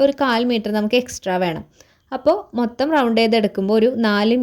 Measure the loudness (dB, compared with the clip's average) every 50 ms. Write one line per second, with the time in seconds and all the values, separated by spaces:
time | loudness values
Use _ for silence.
0 | 0 0 0 0 -2 0 0 0 0 0 -2 -2 -2 -2 -2 -2 0 0 0 0
1 | -2 -2 -8 -10 -6 -4 -2 -2 -2 -2 -4 -6 -10 -14 _ _ _ _ _ _
2 | _ -12 -10 -2 0 0 0 0 -2 -8 -6 -4 -4 -4 -2 -2 -2 0 2 2
3 | 2 2 2 2 2 2 2 2 0 0 -2 -2 -2 0 2 2 2 2 2 0
4 | 0 0 2 2 2 2 2 2